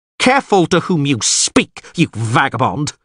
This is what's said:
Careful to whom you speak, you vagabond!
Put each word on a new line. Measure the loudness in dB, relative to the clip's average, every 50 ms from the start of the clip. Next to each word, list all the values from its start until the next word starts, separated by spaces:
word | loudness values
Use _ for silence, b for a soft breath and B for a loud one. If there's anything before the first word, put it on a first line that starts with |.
| _ _ _ -2
Careful | 0 2 2 2 2 2 2 2 2
to | 2 2 0
whom | 0 0 0 0 0
you | 0 -2 -2
speak, | -2 -2 -2 -2 -2 0 0 0 -2 -2 _ -14 B B B
you | -2 -2 -2 -2
vagabond! | -4 -6 -2 0 0 0 0 0 -2 -2 -2 -2 -4 -6 -8 -10 _